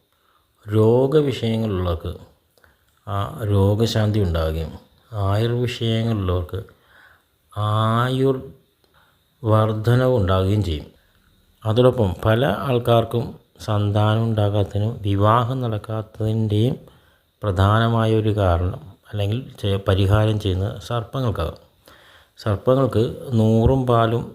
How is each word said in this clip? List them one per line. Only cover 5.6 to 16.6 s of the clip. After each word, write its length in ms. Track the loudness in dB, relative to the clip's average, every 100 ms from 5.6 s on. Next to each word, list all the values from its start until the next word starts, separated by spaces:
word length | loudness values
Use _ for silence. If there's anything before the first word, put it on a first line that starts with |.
| -4 -4 -2 0 0 -2 -2 -2 -4 -10 -12 _ _ _ -20 _ _ _ _
ആയുർ 840 | -6 -2 0 2 0 0 0 0 0 -8 -20 _ _ _ _ _ _ _ _
വർധനവ് 680 | 2 2 2 0 2 2 2 2
ഉണ്ടാകുകയും 460 | 2 2 2 0
ചെയ്യും. 240 | 0 -4 -10 _ _ _ _ _ _ _
അതോടൊപ്പം 460 | -2 4 4 4 0 0 0
പല 200 | 2 0
ആൾക്കാർക്കും 800 | -2 -2 -2 2 2 2 -4 -6 -12 _ -12
സന്താനം 600 | -4 -2 0 2 2 2
ഉണ്ടാകാത്തതിനും 720 | 0 0 0 0 -2 -2 -4 -4
വിവാഹം 560 | -4 0 2 2 0 -4
നടക്കാത്തതിൻ്റെയും 1120 | -6 -6 -8 -10 -10 -6 -4 -2 0 0